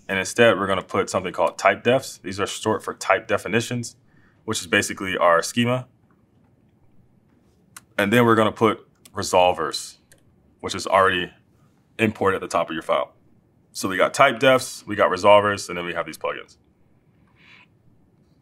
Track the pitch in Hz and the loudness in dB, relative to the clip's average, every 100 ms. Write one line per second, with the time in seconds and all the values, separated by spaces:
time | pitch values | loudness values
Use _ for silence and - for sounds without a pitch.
0 | - 95 92 - 117 92 98 92 - 101 | -8 -6 -2 2 4 4 0 -2 -2 -4
1 | 90 98 90 85 85 - 98 104 117 131 | -2 -4 -4 -2 -4 0 0 2 2 0
2 | - - 92 98 95 - 107 107 - 80 | -2 -14 -12 -6 -6 -6 -4 -4 -6 -6
3 | - 95 - 101 87 110 113 123 117 - | -2 -2 0 -4 -2 -4 -2 -6 -10 -16
4 | _ _ _ _ - 110 90 104 101 95 | _ _ _ _ -8 -8 -2 -2 -2 -6
5 | 95 92 87 85 - 120 120 127 - _ | -6 0 2 2 0 -2 -2 -2 -6 _
6 | _ _ _ _ _ _ _ _ _ _ | _ _ _ _ _ _ _ _ _ _
7 | _ _ _ _ _ _ _ - _ - | _ _ _ _ _ _ _ -20 _ -4
8 | 101 120 117 113 107 - 110 - _ _ | 2 4 4 4 2 2 0 0 _ _
9 | - - - 92 90 82 76 - - - | -16 -10 0 4 4 2 -4 -8 -12 -20
10 | _ _ _ _ _ _ 92 95 - 98 | _ _ _ _ _ _ -10 -8 -4 0
11 | 95 90 87 _ _ _ _ _ _ - | 2 0 -4 _ _ _ _ _ _ -2
12 | 110 - 98 90 87 87 82 78 - 76 | -2 0 -2 -2 -2 -4 -4 -6 -4 -2
13 | - _ _ _ _ _ _ - 101 92 | -4 _ _ _ _ _ _ -8 -4 0
14 | 80 - 139 113 131 127 - - - 101 | 0 4 2 4 4 4 0 -14 -6 0
15 | 85 90 98 104 104 98 - 87 87 85 | 2 2 6 6 4 -2 -6 -8 -6 -6
16 | 80 76 78 73 - _ _ _ _ _ | -8 -8 -8 -8 -12 _ _ _ _ _
17 | _ _ _ _ _ - _ _ _ _ | _ _ _ _ _ -20 _ _ _ _
18 | _ _ _ _ | _ _ _ _